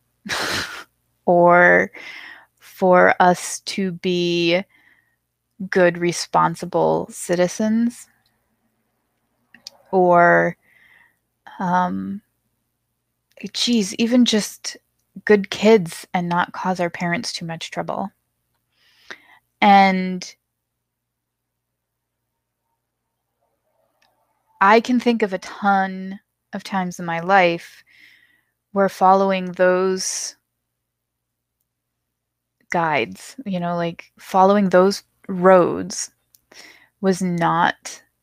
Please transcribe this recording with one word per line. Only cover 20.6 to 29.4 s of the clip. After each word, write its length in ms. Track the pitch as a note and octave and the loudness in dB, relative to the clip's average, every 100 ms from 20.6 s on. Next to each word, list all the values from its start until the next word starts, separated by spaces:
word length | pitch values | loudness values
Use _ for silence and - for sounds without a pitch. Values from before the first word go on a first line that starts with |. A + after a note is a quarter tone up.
| _ _ _ _ _ _ _ _ _ _ _ _ _ _ _ _ _ _ _ _ _ _ _ _ _ _ _ _ _ _ _ _ _ _ _ _ _ _ _ - | _ _ _ _ _ _ _ _ _ _ _ _ _ _ _ _ _ _ _ _ _ _ _ _ _ _ _ _ _ _ _ _ _ _ _ _ _ _ _ 0
I 200 | G3 A3+ | 4 4
can 200 | A3+ B3 | 4 0
think 220 | B3 A#3 | 0 0
of 120 | G#3 | -2
a 60 | F3+ | -6
ton 800 | - - G3+ G3 F#3+ F#3+ F#3+ G3 _ _ _ | -12 -6 0 0 -2 -8 -12 -16 _ _ _
of 100 | G3+ | -16
times 360 | - G3 F3+ F3 | -8 -6 -6 -8
in 60 | F3 | -8
my 140 | E3 | -6
life 640 | E3+ G3 F3+ E3+ - - _ _ _ _ _ _ _ _ _ | 0 2 2 0 -8 -20 _ _ _ _ _ _ _ _ _
where 160 | G3+ G3 | -2 -2
following 600 | - F#3 F#3+ G3 F#3+ | 2 4 4 2 -2